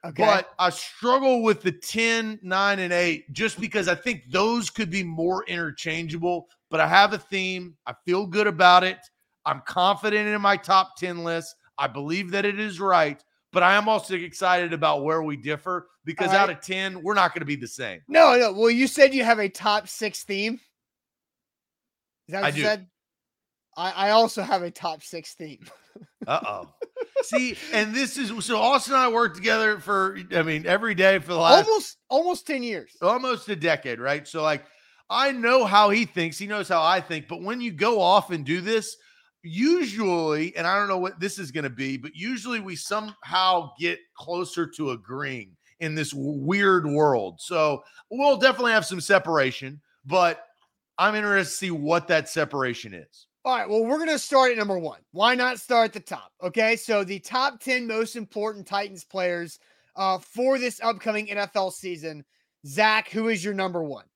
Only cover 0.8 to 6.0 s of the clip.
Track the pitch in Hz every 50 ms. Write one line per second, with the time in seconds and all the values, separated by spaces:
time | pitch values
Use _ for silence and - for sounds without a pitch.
0.8 | - - - - 208 247 254 269 269 269 254 240 226 220 208 - - 185 - 175
1.8 | - - - 220 226 226 226 226 226 214 220 208 185 185 185 190 196 202 202 190
2.8 | 185 175 175 175 180 175 160 151 - - 135 - 214 220 - - 208 - - 208
3.8 | 180 185 175 156 - 247 240 156 _ 123 123 185 202 220 233 240 214 - - -
4.8 | 220 170 165 196 185 170 160 160 165 175 185 185 196 - 175 175 170 156 139 -
5.8 | - 165 160 165